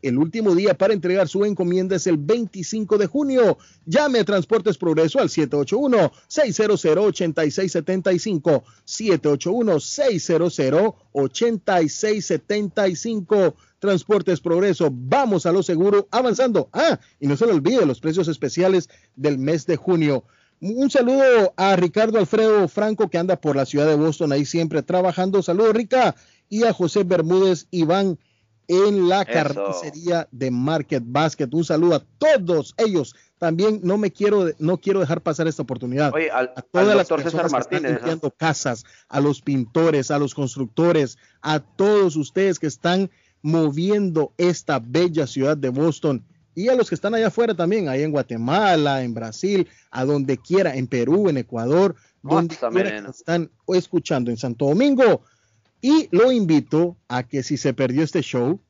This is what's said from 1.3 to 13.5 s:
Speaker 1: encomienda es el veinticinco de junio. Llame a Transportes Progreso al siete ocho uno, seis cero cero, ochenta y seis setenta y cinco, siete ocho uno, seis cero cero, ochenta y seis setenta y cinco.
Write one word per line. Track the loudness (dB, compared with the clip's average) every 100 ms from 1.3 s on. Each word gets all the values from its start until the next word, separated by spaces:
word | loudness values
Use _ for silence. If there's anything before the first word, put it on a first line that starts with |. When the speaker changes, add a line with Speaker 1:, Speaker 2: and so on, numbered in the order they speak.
| 0
Speaker 1:
encomienda | -2 -2 -2 0 -2 -2
es | 0
el | -2
veinticinco | 0 -2 -2 -10 -8 -6 -2 0
de | 0
junio. | -2 0 2 2 2 _ _
Llame | -2 0 2 0
a |
Transportes | 2 0 0 0 0 -2
Progreso | 0 2 2 2
al | 0
siete | 0 -2 -2
ocho | -2 -2
uno, | 2 2 2 _ _
seis | -2 -2 0
cero | 0 2
cero, | 2 2
ochenta | 2 0 -4 -2
y | -2
seis | -2 -4
setenta | -4 -4 -2 0
y | -2
cinco, | -2 -2 2 0 0 _
siete | -14 -6 0 2 2
ocho | 0 0
uno, | 0 0 0
seis | -2 -2 0 0
cero | 0 0 0
cero, | 0 2 2 2 -2 _
ochenta | -4 -2 0 -2 -2 0 0
y | 0
seis | -2 -2 -2 -2
setenta | -4 _ -4 -4 -2 -2
y |
cinco. | -2 -6 -6 0 2 2